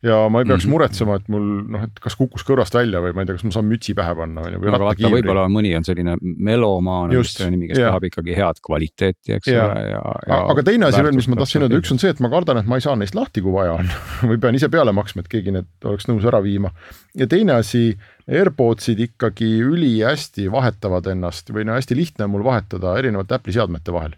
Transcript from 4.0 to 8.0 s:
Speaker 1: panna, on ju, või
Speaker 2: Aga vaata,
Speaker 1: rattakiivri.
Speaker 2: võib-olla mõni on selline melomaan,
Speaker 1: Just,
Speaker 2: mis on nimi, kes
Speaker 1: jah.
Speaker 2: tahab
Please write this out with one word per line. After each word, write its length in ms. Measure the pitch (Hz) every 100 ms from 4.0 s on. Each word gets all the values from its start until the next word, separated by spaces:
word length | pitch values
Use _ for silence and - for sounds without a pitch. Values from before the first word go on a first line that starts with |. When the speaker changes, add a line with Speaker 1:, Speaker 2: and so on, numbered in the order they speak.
| 87 82
Speaker 1:
panna, 260 | 82 80 82
on 80 |
ju, 60 | 92
või 80 | 98
Speaker 2:
Aga 80 | 104
vaata, 80 | 101
Speaker 1:
rattakiivri. 220 | 98 113 113
Speaker 2:
võib-olla 240 | 107 95 95
mõni 220 | 104 107 82
on 80 |
selline 320 | 82 87 87 87
melomaan, 920 | 90 85 98 117 113 95 92 92 90
Speaker 1:
Just, 280 | 123 117 -
Speaker 2:
mis 80 | 92
on 40 |
nimi, 160 | 90 85
kes 120 | 131
Speaker 1:
jah. 100 | 120
Speaker 2:
tahab 140 | 92